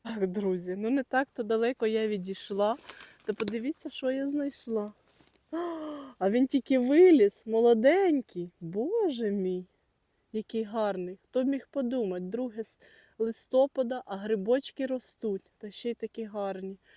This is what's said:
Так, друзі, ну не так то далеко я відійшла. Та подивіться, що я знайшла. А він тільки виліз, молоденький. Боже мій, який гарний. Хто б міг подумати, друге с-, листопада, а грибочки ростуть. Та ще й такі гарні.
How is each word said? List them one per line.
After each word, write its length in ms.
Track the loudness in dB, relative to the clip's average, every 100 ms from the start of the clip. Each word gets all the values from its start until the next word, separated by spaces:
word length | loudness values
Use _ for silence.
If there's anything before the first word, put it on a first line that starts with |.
Так, 240 | -10 -4 -2
друзі, 500 | -2 -2 -2 -4 -6
ну 140 | -2
не 120 | -2
так 260 | 0 -2 -2
то 100 | -4
далеко 440 | -2 0 0 0 -2
я 220 | 0 0
відійшла. 680 | -2 -6 -10 -6 0 0 0 -8 -18 -18 _
Та 80 | -6
подивіться, 580 | 2 2 2 -6 -8 -10
що 200 | -4 -2
я 160 | -2 -2
знайшла. 680 | -2 -4 -6 -4 -4 -4 -12 _ _ -20 _ -10 -8 -6 -8 -10 -12 -14 -2
А 120 | 2
він 160 | 4 4
тільки 320 | 2 2 2
виліз, 640 | 6 8 10 10 6 2 -2
молоденький. 1040 | 4 6 6 6 6 4 2 -2 -10 -10 -10
Боже 680 | -6 -4 -2 0 0 0 -2
мій, 360 | 0 -2 -4 -8 _ _ _ _ _ _
який 300 | -8 -6 -6
гарний. 560 | -4 -2 -2 -2 -6 -10
Хто 200 | _ -2
б 20 | 0
міг 220 | -2 -4
подумати, 540 | -6 -2 -2 -2 -4
друге 360 | -6 -6 -8 -8
с-, 180 | -12 -14 _ _ _ -6
листопада, 840 | -4 -6 -2 2 2 0 -4 -6 -8
а 100 | -8
грибочки 720 | -2 -2 2 0 -2 -6 -4
ростуть. 640 | -4 -8 -8 -6 -6 _ -18
Та 120 | -16
ще 200 | -8 -8
й 40 |
такі 300 | -6 -10 -10
гарні. 520 | -10 -6 -6 -6 -10 -12 _